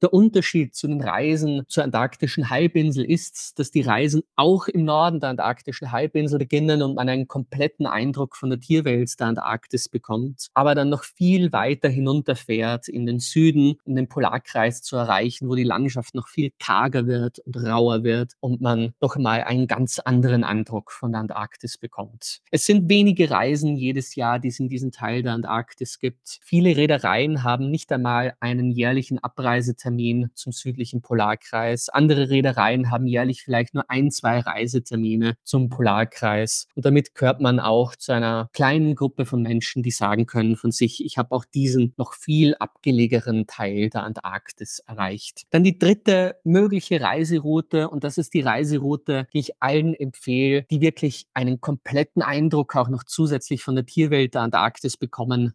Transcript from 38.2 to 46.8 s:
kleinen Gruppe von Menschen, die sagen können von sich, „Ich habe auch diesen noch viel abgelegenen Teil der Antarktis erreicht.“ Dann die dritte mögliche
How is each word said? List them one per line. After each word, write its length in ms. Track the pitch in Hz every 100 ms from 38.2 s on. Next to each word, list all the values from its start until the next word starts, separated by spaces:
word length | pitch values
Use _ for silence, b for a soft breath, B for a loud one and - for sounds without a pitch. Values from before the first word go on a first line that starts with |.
| 113 113 117
kleinen 440 | - 135 156 151 139
Gruppe 280 | 139 -
von 180 | 127 123
Menschen, 400 | 113 113 - 131
die 80 | 120
sagen 360 | - 101 107 117
können 300 | 117 110 110
von 140 | 113
sich, 340 | - 120 -
„Ich 120 | - -
habe 180 | 120
auch 100 | 127
diesen 500 | - 139 135 127 120 -
noch 160 | 123
viel 420 | - - 151 147 -
abgelegenen 920 | 110 _ 143 120 113 120 120 110 104
Teil 420 | - 101 104 107
der 140 | 110
Antarktis 800 | 104 107 92 98 - - 104 - -
erreicht.“ 580 | 107 95 104 - - -
Dann 140 | 165
die 140 | 185 180
dritte 580 | 175 214 208 185 185 -
mögliche 560 | 165 180 208 196